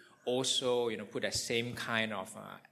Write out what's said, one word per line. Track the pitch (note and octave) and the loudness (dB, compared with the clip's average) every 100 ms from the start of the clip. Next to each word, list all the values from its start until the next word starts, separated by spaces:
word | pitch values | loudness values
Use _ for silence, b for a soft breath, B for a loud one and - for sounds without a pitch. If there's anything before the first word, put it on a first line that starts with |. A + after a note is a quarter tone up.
| B B - | B B 0
also, | B2+ C3 - C3 A#2+ A#2+ | 2 2 2 4 4 2
you | G#2+ | -2
know, | G#2 | -4
put | B2+ | -4
that | G2+ - | -2 -2
same | - A#2 A#2+ A#2+ | 0 2 0 -4
kind | - A2+ A2 | 0 2 2
of, | G2+ F#2+ G#2+ | -2 -6 -10
uh, | G2 F#2+ - | -12 -14 -14